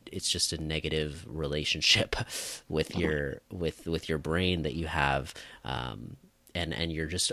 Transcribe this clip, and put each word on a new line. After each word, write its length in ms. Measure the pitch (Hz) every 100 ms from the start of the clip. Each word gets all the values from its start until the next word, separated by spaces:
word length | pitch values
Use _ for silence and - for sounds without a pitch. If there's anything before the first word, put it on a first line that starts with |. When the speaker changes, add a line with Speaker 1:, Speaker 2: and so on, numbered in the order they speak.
| -
Speaker 1:
it's 200 | 95 -
just 200 | 87 -
a 60 | 80
negative 640 | 78 78 78 78 76 71 -
relationship 880 | 78 73 80 73 80 - - 95 - - -
<laughs> 240 | - - -
with 220 | 78 78
Speaker 2:
Mm-hmm. 100 | -
Speaker 1:
your, 420 | 80 76 71 - -
with, 340 | 95 82 - -
with 240 | 82 -
your 80 | 78
brain 460 | 76 82 92 87
that 100 | 76
you 140 | 76 80
have. 480 | 76 69 69 67 - - -
Um, 540 | - 64 62 53 - - - _ - -
and, 180 | 80
and 180 | - 82
you're 140 | 78 78
just 260 | 85 -